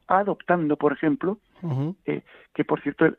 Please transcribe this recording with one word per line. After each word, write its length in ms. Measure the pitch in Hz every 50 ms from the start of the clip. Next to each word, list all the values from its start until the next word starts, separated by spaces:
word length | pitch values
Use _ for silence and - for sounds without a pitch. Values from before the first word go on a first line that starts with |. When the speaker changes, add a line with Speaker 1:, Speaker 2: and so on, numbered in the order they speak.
| _
Speaker 1:
adoptando, 680 | - 185 190 202 202 165 - - - 175 180 160 147 147
por 140 | - - 147
ejemplo, 460 | 139 - - 156 143 - - 180 208 - _ _ _ -
Speaker 2:
Ujú. 340 | 180 170 135 131 139 156 196 _ -
Speaker 1:
eh, 180 | - 147 139 - _ - - - _ -
que, 100 | - -
por 160 | - 156 -
cierto, 240 | - 143 143 - 160 160 -